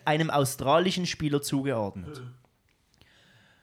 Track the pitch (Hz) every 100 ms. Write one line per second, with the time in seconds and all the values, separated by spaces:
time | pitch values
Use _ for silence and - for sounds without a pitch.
0 | - 151 160 147 135 - 139 156 185 180
1 | 175 - 151 143 - 139 135 117 101 98
2 | 87 139 123 - _ _ _ _ _ _
3 | _ _ _ _ _ _